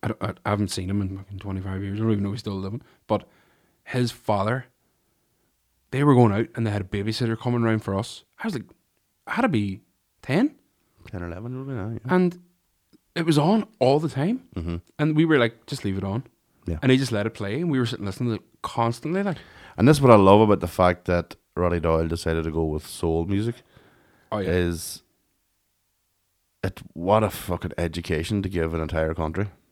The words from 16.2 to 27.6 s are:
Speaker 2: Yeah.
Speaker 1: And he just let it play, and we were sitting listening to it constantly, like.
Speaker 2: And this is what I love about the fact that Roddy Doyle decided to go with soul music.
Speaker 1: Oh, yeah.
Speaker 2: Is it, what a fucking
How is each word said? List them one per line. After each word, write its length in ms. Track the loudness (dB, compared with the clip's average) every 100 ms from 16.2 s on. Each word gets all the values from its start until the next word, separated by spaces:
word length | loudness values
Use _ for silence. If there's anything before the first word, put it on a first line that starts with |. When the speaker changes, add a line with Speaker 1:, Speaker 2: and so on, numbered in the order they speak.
| -8 _ _ _ -8
Speaker 2:
Yeah. 120 | -2
Speaker 1:
And 80 | 2
he 60 | 2
just 140 | 2
let 140 | -2 -4
it 40 |
play, 260 | -4 -6 -4
and 100 | -2
we 80 | 0
were 80 | -2
sitting 180 | -4
listening 260 | -8 -4 -4
to 40 | -4
it 60 | _ _
constantly, 600 | -8 -2 -2 -2 -6 -4
like. 160 | -4 -6 -10 -20 -20 2
Speaker 2:
And 80 | 4
this 120 | 6
is 20 |
what 100 | 10
I 60 | 10
love 240 | 10 8
about 180 | 8 4
the 60 | 0
fact 380 | 2 2 2
that 320 | 0 -2 -2 -14 _
Roddy 240 | -2 -2 0
Doyle 300 | 0 0 0
decided 340 | -4 -2 -2
to 60 | -2
go 140 | -2
with 200 | -2 -4 -8
soul 380 | -6 -2 -2 -2
music. 300 | -2 -2 -8 _ _ _ _ _ _ _
Speaker 1:
Oh, 60 | -6
yeah. 100 | -2
Speaker 2:
Is 520 | 0 0 -4 -10 -16 _ _ _ _ _ _ _ _ _ _ _ _ _ _ _ _
it, 160 | -8 -8 -18
what 280 | -8 2 4
a 60 | 2
fucking 420 | -4 -6 -6